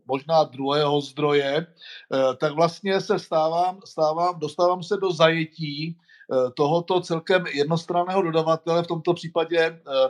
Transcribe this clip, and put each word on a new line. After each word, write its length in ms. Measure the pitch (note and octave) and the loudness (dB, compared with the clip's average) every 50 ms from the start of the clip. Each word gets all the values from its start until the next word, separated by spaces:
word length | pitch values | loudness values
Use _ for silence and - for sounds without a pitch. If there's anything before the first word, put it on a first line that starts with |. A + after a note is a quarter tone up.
| _ - | _ -6
možná 360 | C3 C#3 C#3+ D3+ E3 D#3+ D3+ | -6 -6 -2 0 2 2 2
druhého 580 | C3+ A#2+ B2+ C3+ C#3 C#3+ D3 D3+ C#3+ D3 D3 | 2 -2 -6 -2 0 0 2 2 2 2 0
zdroje, 540 | C#3+ C#3 - D3 D3 D3 C#3+ C#3+ C#3 C#3 C#3 D#3 | -2 -4 -6 -2 0 2 2 2 2 2 0 -2
eh, 760 | E3+ - _ _ - - - - - - - C3+ C3+ C3 B2+ B2+ | -4 -6 _ _ -20 -20 -20 -20 -12 -4 0 2 2 2 0 0
tak 140 | - D3+ C#3+ | -2 -2 0
vlastně 480 | D3+ E3 E3 E3+ - - G3 F#3+ G3 | 2 2 0 0 -2 -4 -2 -2 -2
se 180 | F#3 - G#3 F3+ | 0 -2 -4 -4
stávám, 600 | - - F3 D#3+ D#3 D#3+ E3 E3+ F3+ F#3 F#3 F#3+ - | -2 -2 0 0 0 2 0 0 0 0 -2 -6 -12
stávám, 540 | - - - D#3 D3+ D#3 E3 E3+ F3+ F3+ E3 | -12 -4 0 0 0 0 0 0 -2 -2 -4
dostávám 440 | D3+ D3 - - F3 F3 F3+ F#3 E3+ | -6 -8 -2 0 2 2 2 0 -2
se 140 | E3+ G#3 G3 | -4 -4 -2
do 140 | F#3+ F#3+ | -2 -2
zajetí, 840 | F3 D3+ E3 D#3+ D#3+ E3 D#3+ D#3 _ - D#3+ D3 C#3+ D3 D#3 E3+ E3+ E3+ | 2 4 4 4 4 2 -2 -4 _ -10 -8 -8 -6 -6 -6 -8 -10 _
eh, 540 | _ _ _ - - - - C3 B2+ B2+ B2 | _ _ _ -20 -8 -2 0 0 0 0 0
tohoto 460 | - - C#3+ D#3+ F3 E3+ - F#3+ F3+ | 0 0 2 2 0 0 0 0 0
celkem 440 | F3+ - E3+ E3 E3 - F#3+ F#3 F3 D#3+ | 0 -2 -4 -4 0 2 2 2 2 0
jednostranného 760 | C#3+ C#3 C#3+ D3 E3+ E3 - - F3 F3 F3 F3+ F#3 G3 | -2 -2 0 0 0 -2 -2 -2 -2 -2 0 0 0 0
dodavatele, 600 | G3 E3 D#3+ E3 D#3+ D#3 D#3+ D#3+ - F#3 E3 E3+ E3+ | 0 0 0 0 2 2 0 -2 0 0 0 0 0
v 40 | E3+ | -2
tomto 260 | F3 E3 D3+ F3+ E3+ | -4 -4 -2 -2 -2
případě, 460 | E3 - E3 - F3 E3 E3 E3+ E3+ | -2 -2 -6 -2 -2 -2 0 2 2
eh, 220 | D#3+ E3 E3 E3 - C#3+ C#3 C3+ C3 C3 | 2 0 0 -6 -12 -4 0 2 2 0